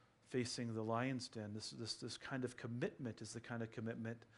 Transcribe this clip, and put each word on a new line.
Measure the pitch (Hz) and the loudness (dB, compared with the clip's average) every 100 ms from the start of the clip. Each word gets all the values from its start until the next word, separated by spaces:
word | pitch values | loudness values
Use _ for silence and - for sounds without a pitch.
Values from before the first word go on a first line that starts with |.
| - - - | -20 -20 0
facing | 127 120 - 117 | 2 2 2 2
the | 110 | 2
lion's | 110 113 127 131 123 | 4 6 6 2 -2
den. | 117 104 | -4 -2
This, | 107 - | -2 -4
this, | 127 113 - | -4 -4 -2
this | 123 - | -4 -6
kind | - 135 123 | -2 0 0
of | - | 0
commitment | 120 120 185 - 123 107 | -2 0 0 0 -4 -2
is | 110 | -6
the | 120 | -6
kind | - 117 | -2 -2
of | 113 | 0
commitment | 117 113 120 113 117 - | -2 -2 0 -2 -4 -10